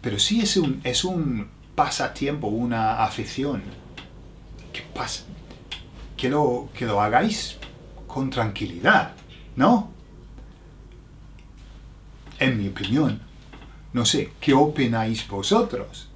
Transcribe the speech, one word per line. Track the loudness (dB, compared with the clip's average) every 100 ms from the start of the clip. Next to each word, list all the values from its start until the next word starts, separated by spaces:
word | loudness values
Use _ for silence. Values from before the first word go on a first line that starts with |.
Pero | -2 0
sí | 2 4
es | 4 4
un, | 2 0
es | 0 0
un | 0 0 0 -2 -4 -12 -8 0
pasatiempo, | 0 2 -4 -2 -2 -2 -2
una | 0 0 2 2 2
afición. | 0 0 -6 -4 -2 -2 -6 -14 -16 -16 -16 -18 -18 -20 -18 -18 -14
Que | -14 -12
pas-, | -8 -6 -8 -10 -16 -16 -18 -14 -14 -14 -16 -14 -4
que | 0
lo, | 4 2 2 -4
que | -6 0
lo | 4
hagáis | 6 4 4 0 -6 -8 -14 -16 -18 -16 -10
con | -4 -2
tranquilidad, | 0 0 0 -6 0 4 4 2 -8 -20 -20 -12 4
¿no? | 6 6 2 -12 -20 -20 -18 -18 -18 -20 -20 -20 -20 -20 -20 -20 -20 -20 -20 -20 -20 -18 -20 -20 -20 -20 -18 0
En | 0 2
mi | -2
opinión. | -4 0 2 2 0 -8 -20 -20 -18 -18 -18 -6
No | 0 2
sé, | 2 -2 -2
¿qué | 6
opináis | 6 6 4 2 2 0 -2 -4
vosotros? | -4 4 4 4 -2 -8 -14 -18